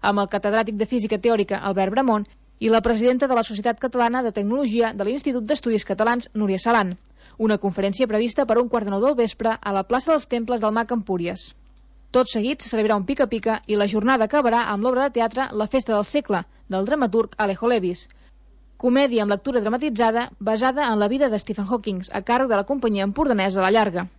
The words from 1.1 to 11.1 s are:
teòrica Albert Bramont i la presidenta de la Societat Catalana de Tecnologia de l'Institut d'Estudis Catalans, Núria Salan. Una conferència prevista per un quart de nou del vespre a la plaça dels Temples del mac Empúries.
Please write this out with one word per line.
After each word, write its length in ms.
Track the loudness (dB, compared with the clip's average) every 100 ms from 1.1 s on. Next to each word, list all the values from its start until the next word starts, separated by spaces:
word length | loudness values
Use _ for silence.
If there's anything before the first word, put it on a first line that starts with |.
| 0
teòrica 400 | 2 2 0 -2 -2
Albert 240 | 0 0
Bramont 320 | 2 2 0 -2 -14 _ _
i 140 | 2
la 80 | 2
presidenta 460 | 2 2 2 2 2
de 100 | 2
la 80 | 0
Societat 340 | -2 -2 -2
Catalana 440 | -2 0 0 2 -2
de 80 |
Tecnologia 580 | -2 -2 0 0 2 0 0
de 80 | -4
l'Institut 400 | -2 -2 -4 -2
d'Estudis 400 | -2 0 -2 -2
Catalans, 460 | 0 0 0 -4
Núria 240 | -4 -2 0
Salan. 400 | 2 2 2 -4 _ _ -20 -2
Una 220 | 0 2
conferència 480 | 0 -2 -2 0 0
prevista 380 | 0 0 0 2
per 80 | 2
un 100 | 2
quart 220 | 0 -2
de 60 | 0
nou 100 | 0
del 100 | 2
vespre 440 | 0 0 -2 -2
a 160 | -2 -4
la 80 | 0
plaça 260 | -2 2
dels 140 | 0 0
Temples 400 | -4 -2 -2 0
del 80 |
mac 180 | 0 -2
Empúries. 600 | -4 -2